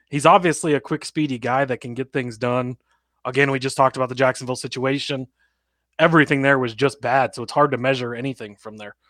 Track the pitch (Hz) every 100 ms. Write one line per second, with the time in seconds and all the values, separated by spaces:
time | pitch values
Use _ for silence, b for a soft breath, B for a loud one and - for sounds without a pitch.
0 | _ 147 156 196 175 151 165 143 - 156
1 | - - 151 123 120 127 139 120 123 120
2 | 127 143 123 110 123 123 123 123 _ _
3 | _ _ 127 127 143 135 131 - 131 131
4 | 127 127 131 127 127 127 131 127 131 139
5 | - 135 131 _ _ _ _ _ _ -
6 | 165 160 143 143 139 135 123 110 135 -
7 | 120 135 123 - 117 147 147 123 131 131
8 | 123 120 135 123 107 104 110 107 104 -
9 | _